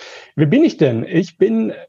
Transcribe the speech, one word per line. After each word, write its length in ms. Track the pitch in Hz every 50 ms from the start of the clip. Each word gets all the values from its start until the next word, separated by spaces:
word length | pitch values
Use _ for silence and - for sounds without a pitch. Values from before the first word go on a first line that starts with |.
| - - - - - - - -
Wer 80 | 156
bin 180 | 147 180 269 330
ich 140 | 294 - -
denn? 260 | 160 135 120 113 135
Ich 340 | - 185 165 190 - - -
bin 360 | 190 214 226 226 220 202 - - -